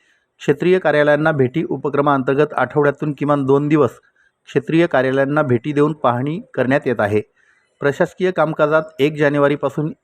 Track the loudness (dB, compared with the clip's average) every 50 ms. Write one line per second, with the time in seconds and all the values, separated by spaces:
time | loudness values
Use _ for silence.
0 | _ _ _ _ _ _ _ _ -2 -2 -2 0 2 2 0 2 2 0 0 2
1 | 2 2 2 2 2 0 0 0 0 0 0 -4 -4 -4 -6 -6 -6 -4 -2 0
2 | 0 2 0 0 0 0 0 0 0 0 0 -2 -4 -2 0 0 0 0 0 -2
3 | -4 -6 -4 -4 -2 -2 0 0 2 2 2 2 2 2 2 2 2 2 0 -6
4 | _ _ _ _ _ _ _ _ _ -6 -6 -4 -4 0 0 0 2 2 2 0
5 | 0 0 0 0 0 0 0 0 0 0 0 -2 -2 -2 0 0 0 0 0 0
6 | 0 0 0 0 -4 -6 -6 -8 -10 -10 -6 -4 -2 0 0 0 0 -2 -2 0
7 | 0 0 0 -2 -4 -6 _ _ _ _ _ _ _ _ _ _ -4 -4 0 0
8 | -2 -4 -2 -4 -4 -2 0 0 -2 -2 0 0 0 2 2 0 -2 -4 -2 -2
9 | 0 0 0 0 0 0 2 2 2 0 0 -2 -4 -4 -4 -4 -6 -6 -8 -12